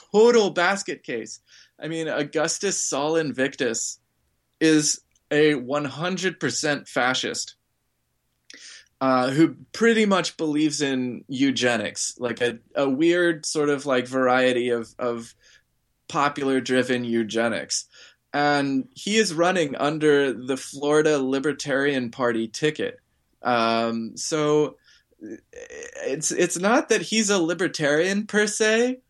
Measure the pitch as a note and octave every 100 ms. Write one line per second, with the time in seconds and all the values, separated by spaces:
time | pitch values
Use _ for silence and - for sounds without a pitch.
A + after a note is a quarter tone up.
0 | - G3+ A3+ A#3+ G3 D#3 F3 G3 - C#3
1 | - A#2+ A2 - _ - - - D#3 E3
2 | D#3+ A#2+ D3 D#3 D#3+ - G3+ - - C#3
3 | D3 E3 D3+ B2 C3+ - B2+ A2 - -
4 | _ _ _ _ _ - D#3+ D#3 D3+ -
5 | _ _ - D3 D3+ D3 B2 D3 C#3+ B2+
6 | F3 F#3 F3+ E3+ E3 - D3+ C#3+ - -
7 | B2 B2+ G#2+ D#2+ - - _ _ _ _
8 | _ _ _ _ _ - - - - -
9 | C3+ B2+ B2+ C3+ D#3+ B2+ - - A#3 A3
10 | G#3 F#3+ E3 - D#3+ D3 D3+ C#3+ C#3 C3
11 | B2 A#2+ - C3 C#3 A#2 B2 A#2 G2+ -
12 | - - B2 A2+ A#2+ A2+ _ - C#3 C3
13 | E3 F3 F3 D#3+ - D#3 D3 C#3 C#3+ B2+
14 | B2 C3 B2+ B2+ B2+ B2 B2 A#2+ A2+ -
15 | B2 A#2 A#2 - _ _ _ _ _ _
16 | - E3 C#3+ D3 C3+ C3 B2+ B2+ B2 B2
17 | A#2+ A#2 A2 A2 A#2 G2 C#2+ - - -
18 | - _ _ C#3+ C#3+ C#3+ C#3 C3+ B2+ -
19 | - A3 G#3+ D#3+ E3+ F#3 D3+ - C#3+ D#3
20 | D3+ C#3+ C#3 A2+ B2+ C3 - C#3+ C#3+ D3+
21 | D#3 D3+ C3 C3+ D3 C#3 D3 C3+ C#3 C#3
22 | A#2+ A#2 B2 A2+ A2 - D#3 D3+ G2 -
23 | _ _ _ _ - A#2+ A2+ A2+ A2+ A#2
24 | A2+ - - D#3 D3+ D3+ C#3+ - _ _
25 | _ _ G#2+ - _ - - D2 C#2+ -
26 | G2 C#3 - - E3+ F3 F#3+ - - G#3+
27 | E3+ A3 G3+ G3+ E3 F3 F3 - D3+ D3
28 | F3+ G3+ G#3+ G#3 G#3 - G#3+ A3 B3 B3+
29 | _